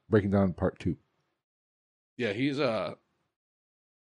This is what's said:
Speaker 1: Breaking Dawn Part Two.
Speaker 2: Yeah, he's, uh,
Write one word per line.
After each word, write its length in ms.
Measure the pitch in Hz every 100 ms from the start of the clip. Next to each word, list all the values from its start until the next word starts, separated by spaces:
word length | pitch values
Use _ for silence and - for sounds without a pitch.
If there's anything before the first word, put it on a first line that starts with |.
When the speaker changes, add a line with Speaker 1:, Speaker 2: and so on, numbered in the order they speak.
| -
Speaker 1:
Breaking 200 | 107 98
Dawn 220 | 98 95
Part 260 | 82 92 -
Two. 180 | 92 78 _ _ _ _ _ _ _ _ _ _ _ -
Speaker 2:
Yeah, 140 | 117
he's, 260 | 101 139 135
uh, 340 | 135 110 82 - _ _ _ _ _ _ _ _ _ _